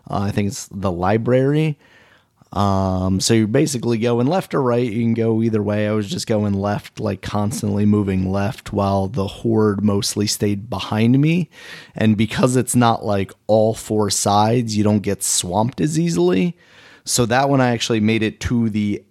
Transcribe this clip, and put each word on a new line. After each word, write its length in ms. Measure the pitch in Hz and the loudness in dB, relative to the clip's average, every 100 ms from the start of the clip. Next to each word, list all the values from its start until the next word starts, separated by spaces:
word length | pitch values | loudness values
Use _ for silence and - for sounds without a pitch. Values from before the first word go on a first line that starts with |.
| - | -8
Uh, 80 | - | -4
I 80 | 101 | -2
think 180 | 104 101 | -2 -2
it's 180 | - - | -4 -12
the 240 | 98 98 | -6 -4
library. 880 | 85 90 110 117 127 135 151 156 147 _ - _ _ _ _ _ | -2 0 0 2 2 2 2 0 -4 _ -20 _ _ _ _ _
Um, 640 | - 101 95 95 92 92 95 | -2 0 2 0 0 0 0
so 140 | - | 2
you're 120 | 113 110 | 2 2
basically 520 | 127 151 131 117 117 | 2 0 -2 -2 0
going 300 | 120 120 127 | 0 0 0
left 260 | 185 - | 0 -2
or 80 | 160 | -2
right. 280 | 127 120 123 | 0 0 0
You 120 | 123 | -2
can 120 | 117 | 0
go 280 | 110 113 113 | 0 0 2
either 200 | 113 107 | 0 0
way. 240 | 101 104 104 | 0 -2 0
I 60 | |
was 180 | 107 98 | -2 -2
just 180 | 90 - | -6 -2
going 260 | 110 104 | 0 0
left, 440 | 98 101 104 - - | 0 -2 -4 -8 -8
like, 240 | 107 98 | -6 -6
constantly 640 | - 104 104 - 104 101 104 | -6 -4 -4 -4 -2 0 2
moving 460 | 104 98 95 92 | 2 2 0 -2
left 400 | 98 101 - - | -2 -4 -6 -6
while 380 | 104 98 98 95 | -2 0 0 0
the 180 | 135 98 | -2 -4
horde 560 | - 117 110 107 101 | -4 0 2 2 2
mostly 440 | 104 101 - - 104 | 0 0 -2 -2 -4
stayed 420 | - 104 101 107 | -2 -2 -4 -6
behind 500 | 95 - 107 117 131 | -10 -4 0 4 4
me. 300 | 151 170 160 - - - - | 2 0 -2 -8 -20 -20 -18
And 220 | - 110 107 | -2 2 2
because 400 | 110 - 127 127 | 0 0 2 2
it's 200 | 113 123 | 0 2
not, 280 | 117 113 | 2 2
like, 300 | 107 101 95 - - | -2 -2 -4 -8 0
all 260 | 107 110 | 4 4
four 360 | 113 - 107 101 | 0 -2 0 0
sides, 680 | - 104 104 110 120 117 104 | 0 2 2 4 2 0 0
you 60 | 104 | 2
don't 140 | 104 | 2
get 240 | 98 95 | 0 -4
swamped 580 | - - 90 92 113 - | -2 -4 -2 0 -2 -2
as 180 | 156 156 | -2 0
easily. 560 | 170 170 175 185 180 - _ - - - | -2 0 0 2 0 -4 _ -20 -20 -16
So 220 | - - 117 | -4 -2 2
that 240 | 123 139 | 2 2
one 100 | 139 | 2
I 120 | 127 | 2
actually 280 | 117 - 113 | 0 0 2
made 240 | 107 113 | 2 2
it 160 | 107 - | 0 -2
to 280 | - 120 113 | -2 0 0
the 340 | 107 104 101 - | 0 -2 -4 -4